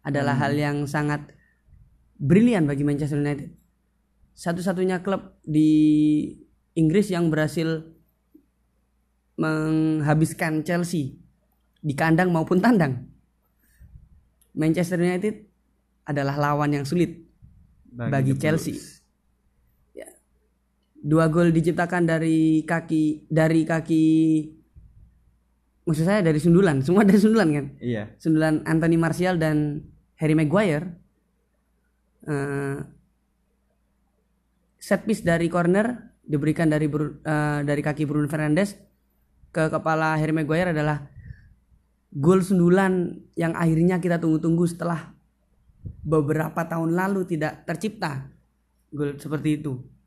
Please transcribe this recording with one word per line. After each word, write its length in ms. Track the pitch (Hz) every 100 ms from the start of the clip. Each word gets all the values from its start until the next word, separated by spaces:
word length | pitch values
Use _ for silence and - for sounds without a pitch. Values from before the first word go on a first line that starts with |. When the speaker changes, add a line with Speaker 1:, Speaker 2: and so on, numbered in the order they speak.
Speaker 1:
adalah 320 | 147 143 143
Speaker 2:
Hmm. 80 | 139
Speaker 1:
hal 120 | 139 147
yang 200 | 147 147 143
sangat 480 | 151 147 147 147 _ _ _ _ - - _ _ -
brilian 480 | 131 175 240 214
bagi 160 | 147 139
Manchester 400 | 147 143 151 147
United. 320 | 147 143 - - _ _ _ _ _ _ _
Satu-satunya 720 | - 180 175 180 185 185 180
klub 320 | 185 190 - _
di 240 | - 151 156 156 151 151 151 151 - - - _ _ -
Inggris 320 | 160 185 202
yang 240 | 175 170
berhasil 560 | 156 156 156 165 160 160 - _ _ _ _ _ _ _ _ _ _ _ _ _ -
menghabiskan 1200 | 160 156 156 156 156 156 147 151 160 - 165 156
Chelsea 560 | 156 175 175 175 135 - - _ _ _ _ _
di 120 | 151 143
kandang 320 | 160 160 185
maupun 320 | 165 160 185
tandang. 480 | 233 226 147 123 - _ _ _ _ _ _ _ - - _ - _ _ _
Manchester 440 | - 156 165 175 180
United 440 | 175 180 208 214 - _ _ _ _ _
adalah 320 | - 143 139 139
lawan 400 | 147 147 147 143
yang 80 |
sulit 400 | 139 175 165 - - _ - - - _ -
Speaker 2:
Bagi 220 | 123 117
Speaker 1:
bagi 180 | 139 135
Speaker 2:
The 80 | 135
Speaker 1:
Chelsea. 320 | 156 160 - -
Speaker 2:
Blues. 120 | - - _ _ _ _ _ _ _ _ _
Speaker 1:
Ya. 160 | - - _ _ _ _ _ _ _ _ _
Dua 320 | 147 156 160
gol 240 | 160 170
diciptakan 560 | 165 165 160 170 180 170
dari 560 | 165 160 160 160 156
kaki, 640 | 156 165 165 160 156 151 -
dari 320 | 156 160 165
kaki, 400 | 156 165 160 160 160 160 160 156 151 - _ - - - - _ _ _ _ _ _ _
maksud 200 | - 151
saya 200 | 160 214
dari 160 | 165 151
sundulan, 400 | 170 170 196 135
semua 240 | 135 185
dari 140 | 208 196
sundulan 280 | 214 220 170
kan? 120 | 147 135 -
Speaker 2:
Iya. 400 | 120 113 107 -
Speaker 1:
Sundulan 480 | 165 156 160 156
Anthony 320 | 151 160 165 165
Martial 400 | 165 165 180 180
dan 480 | 160 151 151 143 - - _ _
Harry 160 | 156
Maguire. 560 | 156 151 185 208 147 175 - _ _ _ _ _ _ _ _ _ _ _ _ 147
Eh, 500 | 143 139 139 139 143 - - _ _ _ _ _ _ _ _ _ _ _ _ _ _ _ _ _ _
set 240 | - 196
piece 160 | - 208
dari 240 | 175 165 170
corner 720 | 175 170 190 233 240 - _
diberikan 420 | - 147 151 151 165
dari 220 | 151 156
Bru-, 320 | 147 147 143
eh, 400 | 156 151 151 147
dari 180 | 143 147
kaki 180 | 151 143 151
Bruno 180 | 151 147
Fernandes 480 | 156 151 156 202 - _ _ _ _ _ _ _
ke 180 | 170 156
kepala 480 | 156 160 160 156 156
Harry 160 | 156
Maguire 400 | 160 151 160 180
adalah 320 | 156 151 147 - - - - - _ _ _ _ _ _
gol 320 | 147 147 190
sundulan 800 | 180 190 170 185 190 185 170 - - -
yang 160 | 165
akhirnya 440 | 165 165 160 175 180
kita 200 | 175 170
tunggu-tunggu 480 | 165 156 165 165 175
setelah 480 | 170 170 165 - _ _ _ _ _ _ _ - -
beberapa 640 | 147 156 139 156 156 170 170
tahun 320 | 165 165 175
lalu 240 | 190 196 180
tidak 320 | 160 151 -
tercipta 640 | - 165 220 - 165 135 135 _ _ _ _ _ _
gol 240 | 143 147
seperti 440 | 143 143 147 151 151
itu. 160 | 151 123 - _